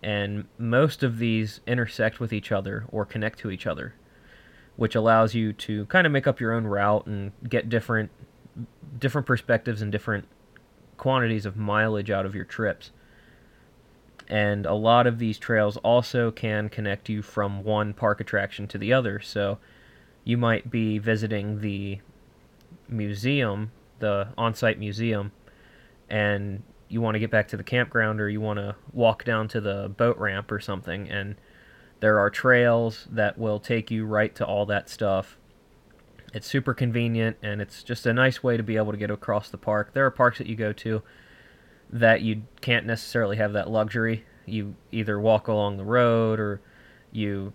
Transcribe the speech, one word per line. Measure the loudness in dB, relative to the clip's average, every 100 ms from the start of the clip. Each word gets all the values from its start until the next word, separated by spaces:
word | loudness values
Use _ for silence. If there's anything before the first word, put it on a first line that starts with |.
And | -2 -2 -2 -4 -8 _
most | 0 4 4 2
of | -2 0
these | 0 2 0 -6
intersect | -4 -2 -2 0 0 0
with | -4
each | -4 -2
other | -2 -2 -6 -6
or | -4
connect | -4 -2 -4 -4
to | -8
each | -6 -6
other, | -6 -8 -14 -20 -20 -20 -20 -20 -20 -20 -4
which | 0
allows | 2 6 6 6
you | 2 -2
to | -2 -4 -4 0
kind | 2 4
of |
make | 2 0
up | 0
your | 0
own | 0 0
route | 2 4 2 0
and | -6 -8 -10 -4
get | -2 0
different, | -2 0 -2 -2 _ -20 _ -20 -14 -14 _ -16 -4
different | -2 -2 0
perspectives | -2 2 0 0 -4
and | -2
different | -4 -2 -4 -4 _ _ -20 _ _ -20 -4
quantities | 0 2 2 0
of | -4 -6
mileage | 0 2 2 0 0
out | -2
of | -2
your | -6 -10
trips. | -2 -2 -2 -8 -20 _ -20 -20 -20 -20 _ _ _ _ _ _ _ -4
And | 0 2 0
a | 0
lot | 0 6 6 6
of | 2
these | -2 -4
trails | 0 2 2 0
also | 2 4 2 0 -2
can | -2 -4 -2 -4
connect | -6 -4 -6 -4
you | -6
from | -6 -4 -4 -2
one | -2 0 0
park | 0 0 0
attraction | -2 -2 -2 -6 -10
to | -6
the | 2
other. | 2 2 -6
So | -6 -2 -2 -2 -8 -20 -20 -20 -20 _
you | -2 2
might | 2 0 -2
be | -2 0 0
visiting | 0 0 0 -4 -4 -4
the | -4 -4 -6 -10 -12 -20 -20 _ _ _ -20 -20 -10
museum, | -6 -4 -2 0 0 0 -2 -6 -10 -20 -4
the | -2 0 -2 -2
on-site | -2 2 0 0
museum, | -4 -4 -2 -2 -4 -10 -20 -20 -20 -20 -20 _ _
and | 0 0 0 -4 -8 -12 -20 -8
you | -2
wanna | 0 0
get | 2
back | 2 0
to | -4
the |
campground | -2 0 0 2 0 0
or | -2
you | -2
wanna | -2 -4 -6 -10 -10
walk | 2 4 4
down | 0 0 0
to | -2
the | -2 -4 -6 0
boat | 2 2
ramp | -2 -4 -4
or | -8
something, | -6 -8 -6 -8 -6
and | -6 -8 -10 _ -20 -20 -20 -20 _
there | 2 4
are | 4
trails | 2 4 6 6 4 0 -4 -10
that | -2 0 0
will | -4 -4
take | -2 -4 -2
you | -4
right | 0 0 0
to | 0
all | -2 0 0
that | -2 -4
stuff. | -4 0 0 -2 -14 _ _ _ _ _ _ _ _ -14
It's | -14 -4
super | -4 -2
convenient, | -2 -2 0 0 0 -2 -2
and | -8 -8
it's | -8 -12
just | -10 -4
a | 0
nice | 4 4 2
way | 0 0
to |
be | 0 0
able | 0
to | -2
get | -4
across | -4 -2 -2 -2
the | -10
park. | -2 -2 0
There | 2
are | 0
parks | 4 2 2
that | -8
you | -4
go | -4
to | -4 -2 -4 -4 -20 -20 -20 -20 -20 -20 -20 _
that | 4 6 6
you | 4 -2 -6 -10
can't | 0 0
necessarily | 0 -6 -2 -2 0 2
have | 0
that | 0 0
luxury. | 0 0 0 0 -2 -6 -20
You | -8 -6 -6 -10 _
either | -6 -2 0
walk | 4 4 4
along | 0 0 -4
the |
road | 0 4 4 4 2 0
or | -2 -6 -10 -20 -20 -20 _
you | -4 -4 -4 -6